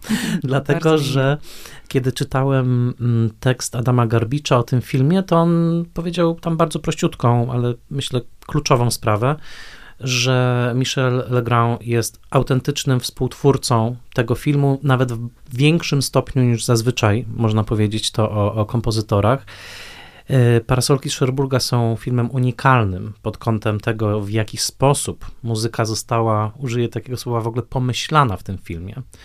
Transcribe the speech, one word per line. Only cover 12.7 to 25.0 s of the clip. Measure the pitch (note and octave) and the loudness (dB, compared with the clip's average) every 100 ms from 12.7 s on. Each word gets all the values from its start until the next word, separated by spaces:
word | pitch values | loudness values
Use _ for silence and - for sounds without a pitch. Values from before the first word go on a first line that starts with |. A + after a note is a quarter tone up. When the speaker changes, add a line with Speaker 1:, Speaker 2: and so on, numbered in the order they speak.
| C3+ - B2+ | -4 0 0
Speaker 1:
współtwórcą | - - B2+ - C#3+ B2+ - A#2 A2+ B2 - | -2 -4 -6 0 2 2 2 2 2 -2 -8
tego | - A#2 A#2+ | -2 -2 0
filmu, | D3 C#3+ C#3 C3+ | 0 2 2 2
nawet | C#3+ B2+ B2+ | 2 2 2
w | A#2 A#2+ - - | -2 -8 -12 -10
większym | B2 D3 E3 - C#3 | 0 2 2 2 -2
stopniu | - C3+ B2+ C3 | 0 0 0 2
niż | B2 A#2 - | 2 2 2
zazwyczaj | A#2 A2+ A#2+ G#2+ G#2+ A2 A2+ | 2 2 2 2 2 -2 0
można | A2+ G#2+ | 2 2
powiedzieć | G#2+ G#2+ G#2+ G#2+ - | 0 2 0 0 -4
to | - A2 | 0 0
o, | A2 G2+ | 2 0
o | A2 G#2 | 0 -2
kompozytorach. | A#2+ A#2 G#2+ G#2+ G2+ G2+ C3+ - - - - - - - - - | -2 -2 -2 0 2 2 2 -2 -18 -18 -18 -18 -18 -20 -16 0
E, | C3+ A#2+ A#2 | 4 6 4
Parasolki | - B2+ - D3 D3 | 2 0 2 2 0
Sherburga | - B2+ C3 C3+ B2+ | -2 0 0 0 0
są | - B2 A#2 A2+ | 0 0 0 -2
filmem | - B2 A#2 | -2 0 0
unikalnym | C3+ B2+ A#2+ C3+ B2+ G#2 F#2 G#2+ - | 0 -2 0 4 4 2 -2 -8 -8
pod | A2 - | -8 -6
kątem | - A2 A2 G#2+ | -2 -2 0 -2
tego, | A#2 A2+ G#2+ G#2+ | -2 -2 0 -2
w | G2+ | -2
jaki | A2 G#2 A#2 | -2 -4 -4
sposób | - - C3+ A#2+ | -6 0 2 2